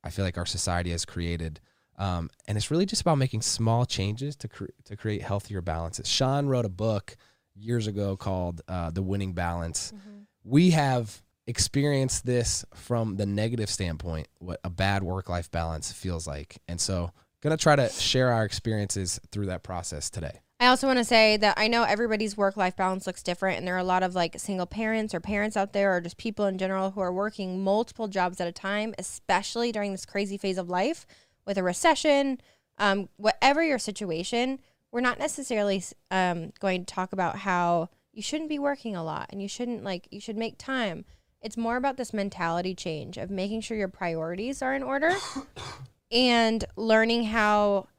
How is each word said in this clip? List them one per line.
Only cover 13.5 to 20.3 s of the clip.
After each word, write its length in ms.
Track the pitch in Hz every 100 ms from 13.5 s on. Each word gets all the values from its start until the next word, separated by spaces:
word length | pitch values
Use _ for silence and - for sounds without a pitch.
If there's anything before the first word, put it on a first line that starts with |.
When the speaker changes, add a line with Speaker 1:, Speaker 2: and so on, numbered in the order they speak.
| 117 104
Speaker 1:
standpoint, 560 | - 92 78 87 80 73 _
what 180 | 90 -
a 40 | -
bad 360 | 87 95 98
work-life 440 | 90 92 92 87 82
balance 400 | 85 82 80 -
feels 340 | - 95 85 80
like. 320 | 71 76 - -
And 140 | 87
so 320 | - 92 85 - _ _
gonna 160 | 147 160
try 200 | 165 147
to 120 | 120
share 440 | - - 131 127
our 120 | 117
experiences 760 | 107 - 117 110 101 101 92 - -
through 160 | 104 98
that 160 | 90
process 480 | - 90 85 76 -
today. 300 | - 76